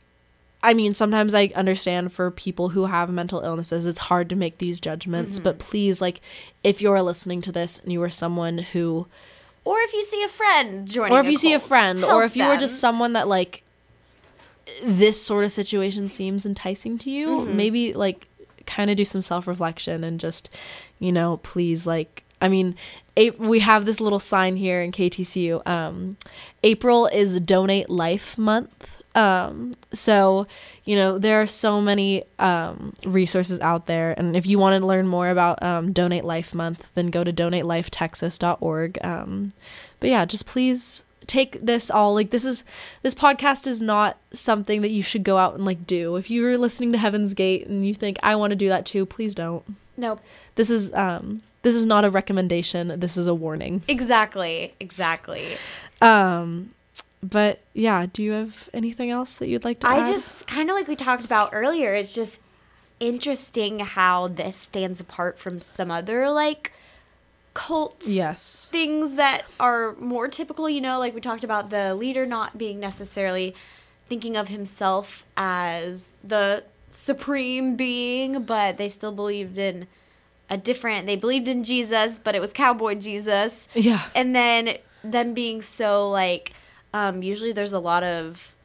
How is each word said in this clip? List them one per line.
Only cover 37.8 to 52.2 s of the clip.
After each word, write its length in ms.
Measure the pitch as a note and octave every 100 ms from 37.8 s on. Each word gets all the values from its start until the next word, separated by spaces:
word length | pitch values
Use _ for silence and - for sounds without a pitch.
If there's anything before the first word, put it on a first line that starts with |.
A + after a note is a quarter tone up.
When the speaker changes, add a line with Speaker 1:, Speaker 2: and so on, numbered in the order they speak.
| F3
Speaker 1:
texas 480 | - E3 - E3+ -
dot 200 | F3 -
org. 420 | E3 D#3 E3 F#3
Um, 480 | F3 E3+ - G3 G3+ - - - - -
but 120 | C4
yeah, 140 | A#3+ E3+
just 200 | G#3 -
please 580 | B3+ B3+ B3 - - - _ -
take 320 | C4 C4+ -
this 300 | A3+ A#3 -
all, 240 | G#3+ G#3
like, 160 | G#3 G#3
this 140 | A#3+
is, 180 | C4 A#3+ - - - -
this 120 | C4
podcast 520 | B3+ D4 C#4 C#4 C4+ C4+
is 160 | A3+
not 340 | A3 G#3 G#3 - _
something 480 | - - G#3+ G3+ G#3+
that 80 | G#3
you 120 | G#3+
should 220 | F#3 A3
go 120 | G3 F#3+
out 180 | F#3
and, 100 | -
like, 220 | F#3+ F3 E3+
do. 280 | F3 E3+ F3+
If 140 | F#3+
you're 260 | A#3 A#3+ B3
listening 360 | A#3+ - B3
to 60 | A#3
Heaven's 360 | G#3+ G#3 G3+
Gate 320 | G3 F#3+ F#3 -
and 200 | G3+ G3
you 60 |
think, 220 | G#3 G#3 F#3
"I 120 | G#3 G#3+
wanna 180 | G#3 G3+
do 120 | G3
that 180 | F#3 F#3
too," 180 | G3+
please 300 | F#3+ - A3
don't. 280 | G3 E3 E3+ - G3+ _ -
Speaker 2:
Nope. 240 | A#3+ G#3+ - - -
Speaker 1:
This 160 | - A3+
is, 220 | A#3 G3
um, 460 | - F#3+ E3+ - G#3+ - _
this 120 | A#3+
is 120 | A#3 A3+
not 180 | G#3
a 40 | G#3
recommendation. 880 | F#3+